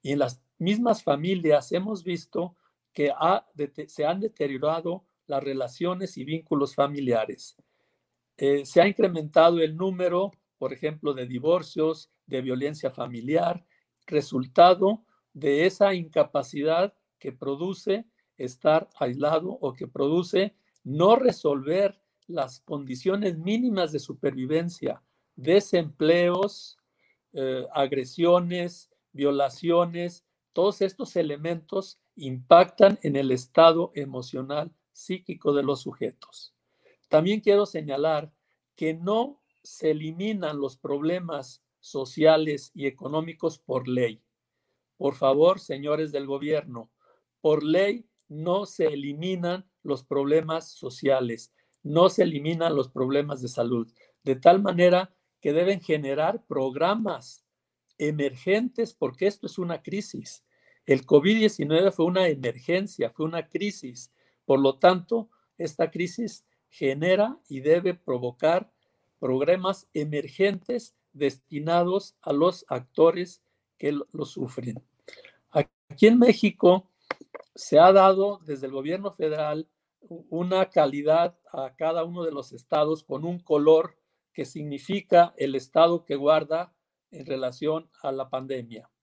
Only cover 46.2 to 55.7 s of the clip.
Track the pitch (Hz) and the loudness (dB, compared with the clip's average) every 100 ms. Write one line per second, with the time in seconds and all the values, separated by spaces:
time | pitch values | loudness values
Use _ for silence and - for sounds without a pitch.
46.2 | 139 139 147 151 135 120 117 _ _ _ | -6 -8 -2 -4 -4 -16 -16 _ _ _
47.2 | _ _ 160 156 151 170 202 240 - _ | _ _ 0 2 2 2 2 -2 -12 _
48.2 | _ 151 165 190 202 - 160 143 143 147 | _ -8 -2 -2 -4 -2 -2 -2 -8 -8
49.2 | 180 185 175 185 - _ - - _ 139 | -6 -4 -4 -6 -10 _ -8 -8 _ -4
50.2 | 139 156 156 160 160 - 127 123 135 131 | 2 0 0 -6 -8 -14 -14 -4 0 0
51.2 | 123 113 - _ _ _ - 156 180 202 | -2 -8 -14 _ _ _ -2 4 4 4
52.2 | 180 151 151 165 165 143 123 - 131 143 | 0 0 -4 -2 -2 -2 -4 -4 -2 -2
53.2 | 147 139 123 - 120 123 113 _ _ _ | -2 -8 -8 -4 -2 -2 -4 _ _ _
54.2 | - 131 170 190 196 175 180 180 190 _ | -4 4 6 6 2 4 4 4 0 _
55.2 | _ _ 151 151 180 | _ _ -2 0 0